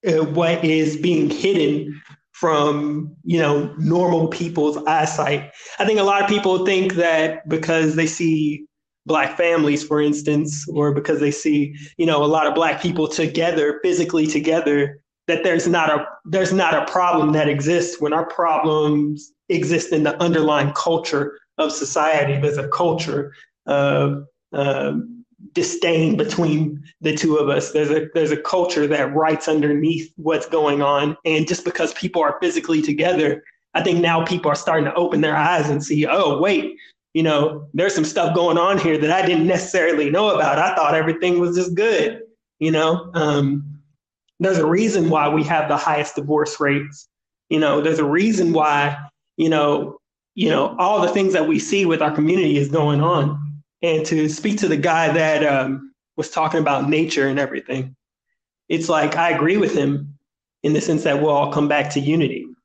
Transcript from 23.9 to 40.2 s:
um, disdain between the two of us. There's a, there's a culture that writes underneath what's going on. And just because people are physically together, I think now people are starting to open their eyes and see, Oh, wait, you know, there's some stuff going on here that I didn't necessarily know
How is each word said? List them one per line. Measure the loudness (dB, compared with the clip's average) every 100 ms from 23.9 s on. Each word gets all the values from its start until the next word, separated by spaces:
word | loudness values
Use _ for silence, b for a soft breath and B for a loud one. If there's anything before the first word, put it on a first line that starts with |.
| 2 0 -2 -10 _ _
um, | -4 -2 0 -2 -4 -6 -14 -20 _ -8
disdain | -4 -4 -2 0 2 2 2
between | 0 0 0 0 -2 -4 B _
the | -4
two | 0 0 2
of | 2
us. | 0 0
There's | -2 0
a, | 0 0
there's | -2 0
a | -2
culture | -2 0 0 0 0
that | 0 0
writes | 0 0 0 0
underneath | 0 2 2 0 -2 -6 -8
what's | -2 -2 -2
going | 0 0 2
on. | 2 2 0 -4
And | -2 0 0
just | -2
because | -4 -4 -4
people | -4 -4 0
are | 0 0
physically | -2 -2 -2 -2
together, | 0 0 0 2 0 -2 B B _
I | -2
think | 0 2
now | 2 2
people | 0 -2 0
are | -2
starting | 0 0 0
to |
open | 0 0 0
their | 0 0
eyes | 2 0 0
and | -2
see, | -2 0 2
Oh, | 2 2 2
wait, | 2 2 -2 -10 B B _
you | 0
know, | 2 2 0 -2 -8
there's | -2 0
some | 0
stuff | -2 0 0
going | 2 2 2
on | 2 2
here | 0 0
that | 2
I | 2 2
didn't | 2 2
necessarily | 0 0 0 2 2 0
know | 2